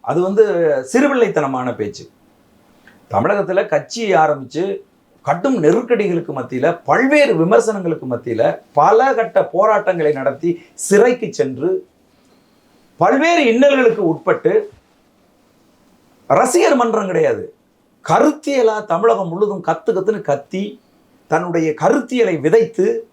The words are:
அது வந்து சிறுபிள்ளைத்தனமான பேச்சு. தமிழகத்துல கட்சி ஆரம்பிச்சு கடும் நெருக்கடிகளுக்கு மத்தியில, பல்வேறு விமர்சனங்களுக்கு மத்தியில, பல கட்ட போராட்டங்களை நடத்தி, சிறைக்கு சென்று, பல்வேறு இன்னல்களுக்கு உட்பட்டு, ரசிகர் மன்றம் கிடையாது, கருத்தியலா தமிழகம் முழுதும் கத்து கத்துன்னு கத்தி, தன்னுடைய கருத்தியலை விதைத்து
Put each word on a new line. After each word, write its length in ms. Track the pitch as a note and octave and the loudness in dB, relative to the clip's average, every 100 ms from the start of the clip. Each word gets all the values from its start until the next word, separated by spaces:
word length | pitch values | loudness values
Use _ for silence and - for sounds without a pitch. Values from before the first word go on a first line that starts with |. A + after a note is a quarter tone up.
அது 200 | A#2 D3+ | -2 -2
வந்து 240 | F#3 G3+ G#3+ F3 E3 C#3 B2+ | 0 2 2 2 0 0 0
சிறுபிள்ளைத்தனமான 800 | B3 D4 C4+ G#3+ D#3+ C#3 C3 B2 A#2 | 2 2 2 0 0 -2 -4 -6 -6
பேச்சு. 340 | G#2 - - _ _ _ _ _ _ _ _ _ _ | -8 -10 -20 _ _ _ _ _ _ _ _ _ _
தமிழகத்துல 540 | G2+ C#3+ G3+ F3+ F#3 A3 | -2 0 0 0 -2 -2
கட்சி 480 | D3 C#3+ A3+ A3 | -4 -4 -8 0
ஆரம்பிச்சு 640 | E3+ D#3 C#3+ B2+ C#3+ G3 G3 - _ _ _ | 2 2 0 -6 -6 -6 -6 -12 _ _ _
கடும் 420 | - F3 C4+ A#3+ | -4 -2 -2 0
நெருக்கடிகளுக்கு 760 | D3+ G#3 A#3 A3+ G3 E3+ - C3+ | 2 2 0 -2 0 -4 -6 -10
மத்தியில, 400 | A#2+ B2+ D3 E3+ | -8 -2 -2 -2
பல்வேறு 600 | - E3+ C4 D4 C#4 E3+ E3 | -2 0 2 2 2 2 4
விமர்சனங்களுக்கு 600 | A#3 A3+ G#3 E3+ D#3 B2+ | 2 2 -4 -4 -6 -6
மத்தியில, 480 | A#2 - G#2+ D3 D#3+ _ | -8 -6 -2 -2 -2 _
பல 400 | - D#3+ A3 C4+ | 0 4 4 2
கட்ட 320 | A#3 G3 G3 F#3 | 0 0 -2 0
போராட்டங்களை 680 | F3 G#3+ G#3 F#3+ F3 D3+ | 0 2 2 0 -2 -2
நடத்தி, 540 | C#3 C3+ B2+ E3+ E3+ - | 0 -4 -2 -4 -4 -10
சிறைக்கு 600 | - - G3+ A#3+ B3 F#3+ | -14 0 2 2 0 -6
சென்று, 540 | - C3 B2 E3 F#3+ - _ _ _ _ _ _ _ _ _ _ _ | -4 -4 -2 -4 -4 -8 _ _ _ _ _ _ _ _ _ _ _
பல்வேறு 480 | F3 C4+ D#4+ E4+ B3+ | 2 2 2 2 2
இன்னல்களுக்கு 600 | A3+ C#4+ C4+ A#3+ G#3+ E3+ | 4 4 4 2 2 -2
உட்பட்டு, 640 | D#3+ - E3 E3 G#3 - - _ _ _ _ _ _ _ _ _ _ _ _ _ _ - | -2 -2 0 0 0 -2 -16 _ _ _ _ _ _ _ _ _ _ _ _ _ _ 0
ரசிகர் 480 | D3 B3+ F4 G4+ C4+ | 2 2 2 2 2
மன்றம் 300 | A#3 A3 G3 | 0 0 -2
கிடையாது, 480 | E3+ D3 G#2+ - _ _ _ _ _ - | 0 0 -2 -8 _ _ _ _ _ -2
கருத்தியலா 760 | F3+ C#4 D4 - C#4 A3 G#3+ G#3+ | 2 2 0 -4 2 2 0 -4
தமிழகம் 420 | G#3 A3+ A#3 F3+ | 0 2 0 -2
முழுதும் 360 | F3 G#3 G3 - | -2 -2 -2 -4
கத்து 240 | E3 - | -2 -2
கத்துன்னு 300 | F#3 F#3 G#3 | -2 -2 -4
கத்தி, 600 | - C#3+ - F#3 G#3 B3+ _ _ _ _ _ | -4 -6 -4 -8 -8 -10 _ _ _ _ _
தன்னுடைய 460 | D#3+ F3 E3+ D#3+ D3+ | -4 -2 -2 -2 0
கருத்தியலை 580 | E3 C4+ A#3+ B3+ G3 D#3+ | 0 0 -2 0 0 0
விதைத்து 680 | D3 A3+ - - G4+ A4+ - | 2 2 2 0 -2 -2 -8